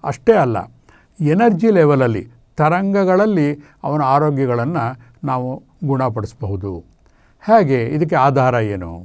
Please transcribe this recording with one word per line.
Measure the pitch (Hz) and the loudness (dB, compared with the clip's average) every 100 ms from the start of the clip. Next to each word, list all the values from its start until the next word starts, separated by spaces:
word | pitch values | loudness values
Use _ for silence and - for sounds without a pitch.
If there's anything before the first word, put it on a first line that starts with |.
ಅಷ್ಟೇ | - - - | -10 -6 2
ಅಲ್ಲ, | 214 131 107 - _ _ _ _ - | 2 2 -2 -6 _ _ _ _ -4
ಎನರ್ಜಿ | 147 175 233 175 226 | 0 2 2 2 2
ಲೆವೆಲಲ್ಲಿ, | 190 151 139 123 107 - _ _ - | 4 4 4 2 -2 -6 _ _ -2
ತರಂಗಗಳಲ್ಲಿ | 151 175 196 196 185 185 214 190 143 147 - _ | 0 0 0 0 2 2 2 2 0 -2 -12 _
ಅವನ | 139 147 | -6 -2
ಆರೋಗ್ಯಗಳನ್ನು | 135 139 151 139 135 120 123 170 117 131 - - | 0 2 2 0 0 0 -2 -2 -4 -8 -18 -12
ನಾವು | 143 127 127 143 _ - 147 | -6 -6 -6 -10 _ -10 -4
ಗುಣಪಡಿಸಬಹುದು. | 135 131 110 98 - 95 98 98 85 - _ _ _ _ _ - | -2 -2 -4 -8 -8 -8 -6 -8 -10 -14 _ _ _ _ _ 2
ಹೇಗೆ? | 220 151 131 117 | 2 4 0 -2
ಇದಕ್ಕೆ | 151 160 156 | -2 -2 2
ಆಧಾರ | 139 135 127 | 2 2 0
ಏನು? | 120 107 98 85 85 | 0 -2 -6 -10 -14